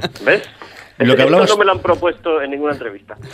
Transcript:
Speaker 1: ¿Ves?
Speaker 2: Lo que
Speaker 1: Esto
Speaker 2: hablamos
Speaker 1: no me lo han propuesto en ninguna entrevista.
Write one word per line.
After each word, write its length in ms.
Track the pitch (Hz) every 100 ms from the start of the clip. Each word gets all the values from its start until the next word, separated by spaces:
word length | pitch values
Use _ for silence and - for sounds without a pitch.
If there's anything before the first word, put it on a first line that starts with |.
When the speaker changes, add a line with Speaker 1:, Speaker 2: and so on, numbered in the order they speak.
| - - 107
Speaker 1:
¿Ves? 180 | 196 - - - - - -
Speaker 2:
Lo 160 | 120 131
que 60 |
Speaker 1:
Esto 20 | 135
Speaker 2:
hablamos 240 | 175 196
Speaker 1:
no 80 | 208
me 80 | 196
lo 80 |
han 60 | 185
propuesto 600 | 180 170 175 165 170 156
en 80 | 139
ninguna 240 | 139 147
entrevista. 420 | 135 117 101 - 107 -